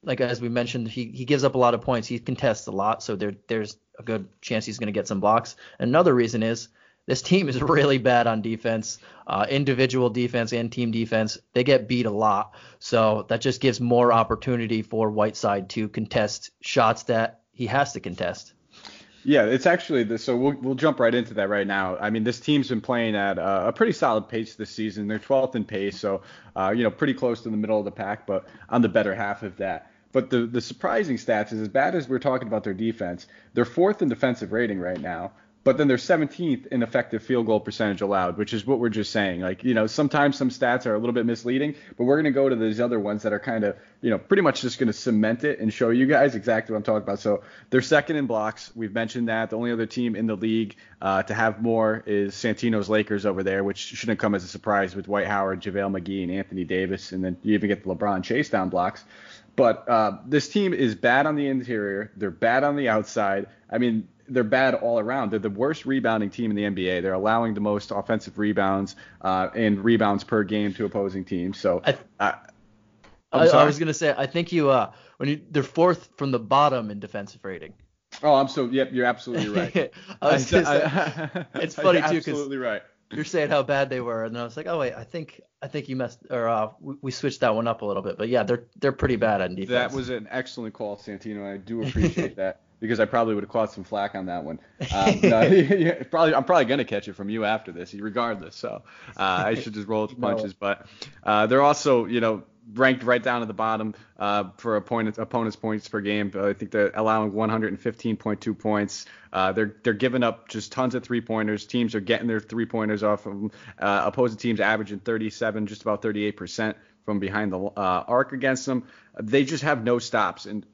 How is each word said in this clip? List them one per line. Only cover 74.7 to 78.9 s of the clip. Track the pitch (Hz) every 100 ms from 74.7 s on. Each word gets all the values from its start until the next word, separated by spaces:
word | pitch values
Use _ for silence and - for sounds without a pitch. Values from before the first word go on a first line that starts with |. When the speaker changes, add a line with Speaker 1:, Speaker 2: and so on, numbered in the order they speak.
Speaker 1:
uh, | 131 104 - - _
when | 139
you, | 147 -
they're | 147
fourth | 127 - 175 175 - -
from | 143
the | 127
bottom | 110 135 147 131 107
in | 104
defensive | 104 107 101 -
rating. | 98 92 76 - _ _ _ -
Speaker 2:
Oh, | 147
I'm | 139 139
so, | 151 123
yep, | 131 131